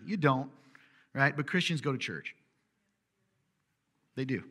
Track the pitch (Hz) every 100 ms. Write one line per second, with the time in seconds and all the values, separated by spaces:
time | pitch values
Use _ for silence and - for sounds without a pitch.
0 | 151 202 147 131 135 - - - - _
1 | _ 135 139 143 147 185 175 160 139 131
2 | - 80 - - _ _ _ _ _ _
3 | _ _ _ _ _ _ _ _ _ _
4 | _ 127 131 110 -